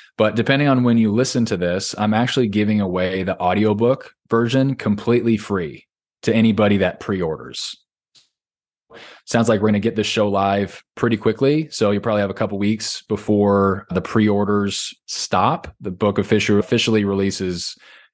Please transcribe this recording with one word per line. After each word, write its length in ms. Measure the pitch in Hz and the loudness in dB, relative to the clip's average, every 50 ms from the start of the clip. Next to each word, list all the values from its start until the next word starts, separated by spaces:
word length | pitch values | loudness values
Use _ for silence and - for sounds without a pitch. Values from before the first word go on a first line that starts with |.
| - - _ - | -20 -10 _ 0
But 160 | 107 107 104 | 0 2 2
depending 320 | 113 110 - 139 139 147 | 0 0 2 2 2 2
on 160 | 143 135 127 123 | 2 2 2 4
when 160 | 120 117 117 | 4 4 4
you 140 | 113 107 101 | 4 2 2
listen 320 | 113 135 - - 131 117 | 2 0 0 0 0 0
to 100 | 107 107 | 0 0
this, 380 | 90 90 87 87 95 - - - | -2 -2 -2 -2 -2 -4 -6 -4
I'm 160 | - 107 107 107 | -2 0 0 2
actually 360 | 107 123 123 - 135 127 107 | 2 2 0 0 0 0 0
giving 320 | 101 107 104 104 107 107 | 0 0 0 2 2 0
away 420 | 101 92 90 92 92 92 92 95 92 | 0 0 -2 -2 -2 -2 -2 -2 -4
the 180 | 92 92 - | -4 -4 -2
audiobook 720 | 90 90 92 101 107 107 107 104 117 120 135 135 - - - _ _ - | -2 0 2 2 2 2 2 2 2 2 0 0 -4 -12 -20 _ _ -2
version 460 | 117 113 117 117 120 131 135 139 131 | 0 0 2 2 2 2 2 0 0
completely 600 | - - 110 104 101 - - 120 120 107 117 113 | -2 -2 -2 -2 0 0 0 0 2 2 2 0
free 500 | 104 - - 101 95 85 76 - - - _ _ _ _ _ _ _ - | 0 0 -2 -4 -4 -4 -6 -10 -14 -20 _ _ _ _ _ _ _ -2
to 120 | - 110 | 0 2
anybody 440 | 113 113 113 104 98 107 101 104 98 | 4 4 4 4 4 4 4 4 2
that 200 | 95 90 - - | 2 0 -2 -4
pre-orders. 800 | - - 104 92 87 80 78 - 60 62 - - - - - - _ _ _ _ _ _ _ _ _ _ _ _ _ _ _ _ _ _ _ _ _ _ - - - - - - _ | -6 -6 -4 -2 -4 -4 -6 -8 -10 -12 -12 -10 -10 -10 -12 -14 _ _ _ _ _ _ _ _ _ _ _ _ _ _ _ _ _ _ _ _ _ _ -20 -20 -20 -20 -20 -18 _
Sounds 240 | - - 120 117 113 | -2 0 2 2 2
like 100 | 110 101 | 2 2
we're 80 | 104 110 | 2 2
gonna 100 | 107 104 | 2 2
get 160 | 98 113 101 | 0 0 -2
this 120 | 107 104 | -2 -2
show 220 | - - 113 107 104 | -2 0 0 0 0
live 540 | 98 95 98 98 98 101 101 95 - - - _ _ | 0 0 0 0 0 0 -2 -4 -6 -12 -20 _ _
pretty 240 | - - 117 113 104 | -2 0 0 0 0
quickly. 500 | - 113 107 - 135 135 147 156 160 151 | 0 -2 0 2 2 2 2 0 -2 -4
So 200 | - - 113 101 | -4 0 0 0
you'll 100 | 104 101 | 0 0
probably 220 | 101 117 107 104 101 | -2 -2 0 0 -2
have 80 | 98 | -2
a 40 | 95 | -2
couple 240 | - 113 98 104 98 | -4 -4 -4 -4 -2
weeks 440 | 101 104 110 107 - - - - - | -2 -2 -2 -2 -4 -8 -10 -10 -8
before 840 | - 107 101 - - 107 104 104 101 101 101 98 98 95 98 - - | -6 -6 -4 -2 0 0 2 4 4 4 4 4 2 0 -2 -6 -6
the 100 | 87 90 | -4 -4
pre-orders 960 | 90 - - 113 107 104 101 101 101 98 104 104 101 101 95 - - - - - _ | -4 -2 0 2 4 4 2 2 0 0 0 0 0 -2 -4 -6 -8 -10 -12 -16 _
stop. 640 | - - - - - - 92 95 120 156 180 - - - - - | -12 -10 -10 -6 -2 0 2 2 2 0 -2 -6 -12 -18 -12 -12
The 80 | 101 | -10
book 260 | 92 - 110 101 98 - | -6 -2 0 0 0 0
official-, 400 | 98 - 110 107 98 - 104 101 | 0 2 2 2 2 2 2 2
officially 460 | 101 - - 113 - - 110 107 101 | 2 0 0 0 0 2 0 2 2
releases 720 | 98 98 98 98 98 95 - 95 92 90 87 - - - - - - - - - _ | 0 0 0 0 -2 -2 -4 -4 -6 -6 -6 -8 -10 -12 -14 -18 -20 -20 -20 -20 _